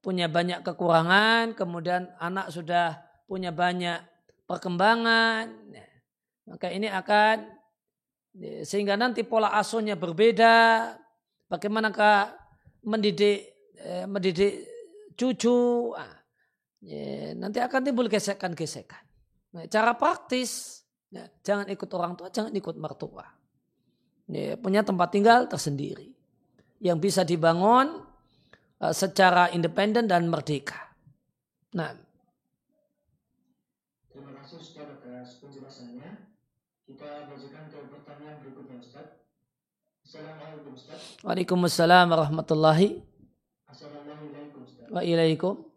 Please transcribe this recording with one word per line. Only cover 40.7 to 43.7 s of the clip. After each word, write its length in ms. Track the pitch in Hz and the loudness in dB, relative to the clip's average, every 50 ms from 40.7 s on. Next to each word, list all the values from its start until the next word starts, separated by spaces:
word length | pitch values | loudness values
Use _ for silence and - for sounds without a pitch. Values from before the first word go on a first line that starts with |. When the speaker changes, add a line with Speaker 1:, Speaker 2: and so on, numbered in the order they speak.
| 127 | -20
Speaker 2:
Ustaz. 240 | 127 - - 127 - - - - - | -20 -20 -20 -20 -20 -20 -20 -20 -12
Speaker 1:
Waalaikumsalam 880 | - 196 175 185 180 - 180 180 180 170 - - 170 165 175 180 180 170 | -8 -6 -4 -4 -2 -2 0 0 0 0 2 2 4 6 8 8 8 6
warahmatullahi. 960 | 165 160 156 143 156 160 - - 165 156 156 156 156 160 196 214 339 - - _ _ _ - _ _ _ _ _ _ _ _ _ | 4 2 2 0 -2 -4 -2 0 2 4 6 6 6 6 4 2 2 -6 -14 _ _ _ -20 _ _ _ _ _ _ _ _ _